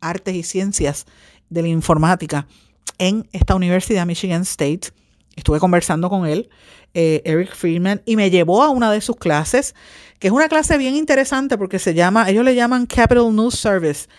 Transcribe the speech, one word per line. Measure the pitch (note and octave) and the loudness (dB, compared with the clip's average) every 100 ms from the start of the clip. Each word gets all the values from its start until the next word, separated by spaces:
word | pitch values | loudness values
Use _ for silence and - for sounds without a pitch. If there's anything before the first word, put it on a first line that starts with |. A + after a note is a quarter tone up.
Artes | E3 E3+ - | -10 -8 -6
y | F#3 | -6
Ciencias | E3 F#3+ G3 G3 C#3+ D3+ - _ - _ - | -6 -4 -4 -2 -4 -4 -12 _ -20 _ -8
de | E3+ | -4
la | E3+ | -2
Informática | D#3+ D#3 D#3 D#3+ F3+ D3+ D3 D3 _ _ _ - - | -2 2 2 2 0 -2 -6 -6 _ _ _ -16 -4
en | F#3 G#3+ - | -2 -2 -6
esta | G3 - | -2 0
universidad, | F#3+ F3+ F3+ - G3+ F3 | 2 2 0 0 -2 -2
Michigan | E3+ F#3+ E3+ | -4 -4 -4
State. | F#3 - C#3+ F3 - _ _ _ _ - | -4 -2 -2 -4 -8 _ _ _ _ -6
Estuve | - D3+ | -2 0
conversando | F#3 F3 - D#3+ F3+ | 2 0 0 -2 -2
con | G3 E3 | -2 -2
él, | E3 - _ - - _ | -4 -6 _ -20 -20 _
eh, | F3 E3 D#3 | -2 0 0
Eric | D#3+ D#3+ F#3 - | 0 -2 -2 -4
Friedman, | F3 E3+ F#3+ G3+ - | -2 0 0 -2 -2
y | A3 | 0
me | G3 | 2
llevó | F3+ E3 G3+ | 2 4 4
a | D4 | 4
una | C4 A3+ | 2 0
de | G#3 | 0
sus | A3+ A#3 | -2 -4
clases, | F3 D3+ D#3 B3 - - - - - - | 0 0 0 -2 -2 -10 -20 -20 -20 -4
que | F#3 | 0
es | |
una | B3 D#4 | 2 2
clase | D#4 D4+ D4+ | 0 2 0
bien | C4 | 0
interesante | C#4+ D#4 C4+ C4+ C4+ C#4 A3 | -2 2 2 2 -2 -2 -2
porque | F#3+ F#3+ | -2 -2
se | F#3+ | 0
llama, | E3 F3 G#3+ F#3+ | 2 4 4 2
ellos | G3+ | 2
le | B3+ | 4
llaman | B3 A#3+ B3+ A#3+ | 2 2 0 0
Capital | - A3+ A#3+ A#3 | 2 4 4 4
News | A3 A#3+ - | 2 0 -2
Service, | A3 F#3+ D#3+ D3 - | -2 0 0 -4 -10